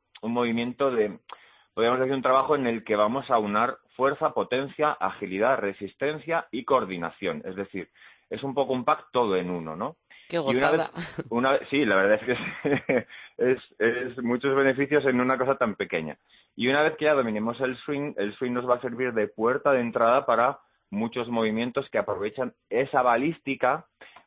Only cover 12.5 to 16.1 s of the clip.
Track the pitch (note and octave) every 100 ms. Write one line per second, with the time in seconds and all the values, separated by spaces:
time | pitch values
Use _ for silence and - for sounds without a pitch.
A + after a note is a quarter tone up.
12.5 | - D3 C#3 - B2+ - - - - B2
13.5 | C3 - - A2 B2 B2+ B2 A#2+ B2 C#3
14.5 | C3+ C3+ C3 C#3 D3 C3+ B2 B2+ B2+ B2+
15.5 | C3+ A#2 G2 F#2 E2+ D#2